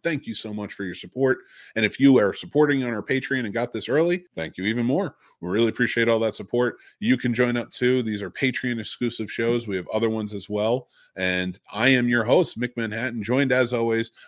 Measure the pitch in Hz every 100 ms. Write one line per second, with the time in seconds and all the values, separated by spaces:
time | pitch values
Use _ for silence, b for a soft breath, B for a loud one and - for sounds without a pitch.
0 | 170 151 - 104 107 107 104 - 95 90
1 | 90 127 131 127 B B B 113 107 -
2 | 139 127 101 - 90 143 147 135 123 107
3 | 95 131 - 135 110 113 120 110 104 143
4 | 170 180 - - 78 - 98 120 117 156
5 | 190 b b b 87 104 113 110 117 120
6 | 113 113 113 - 98 120 123 - B B
7 | 107 127 123 117 123 120 - - 123 127
8 | 113 104 95 - 135 127 127 117 107 -
9 | 120 - 107 - 117 120 110 92 87 107
10 | 113 110 107 104 - 104 110 127 - b
11 | b 92 92 90 92 90 - 104 127 127
12 | 120 120 110 160 170 113 120 - 113 117
13 | 123 117 104 131 135 127 120 117 117 113
14 | 113 B